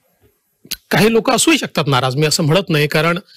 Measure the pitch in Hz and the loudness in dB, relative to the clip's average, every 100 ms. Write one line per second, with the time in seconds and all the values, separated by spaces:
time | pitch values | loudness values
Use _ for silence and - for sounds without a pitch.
0 | _ _ _ _ _ _ - - _ 175 | _ _ _ _ _ _ -16 -16 _ 0
1 | 214 226 208 233 320 311 202 - 143 131 | 2 2 0 0 2 0 -2 -4 -2 0
2 | 131 131 151 165 151 175 190 151 147 160 | 0 -2 -2 0 0 0 0 -2 0 0
3 | 165 175 - | 0 -2 -8